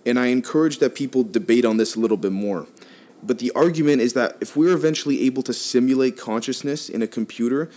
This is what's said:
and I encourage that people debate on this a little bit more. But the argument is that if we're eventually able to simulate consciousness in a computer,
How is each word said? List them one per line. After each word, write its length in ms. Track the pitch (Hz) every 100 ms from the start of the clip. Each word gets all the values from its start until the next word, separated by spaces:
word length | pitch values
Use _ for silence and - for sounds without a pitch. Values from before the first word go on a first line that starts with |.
and 140 | 120 123
I 80 | 123
encourage 520 | 123 123 156 160 147
that 160 | 131
people 280 | - 135 127
debate 420 | 113 110 92 120
on 120 | 113 110
this 180 | 110 113
a 40 |
little 160 | 113 104
bit 160 | 98
more. 340 | 95 104 90 73 - - - - -
But 160 | 104 120
the 120 | 123
argument 500 | - 165 160 147 143
is 100 | 120
that 240 | 127 117 -
if 160 | 110 143
we're 180 | 170
eventually 480 | 175 156 156 147 139
able 200 | 131 131
to 80 | 127
simulate 680 | 117 - 123 127 131 131 120
consciousness 720 | - 110 120 127 139 151 -
in 140 | 117
a 60 | 110
computer, 640 | - 110 - 117 139 160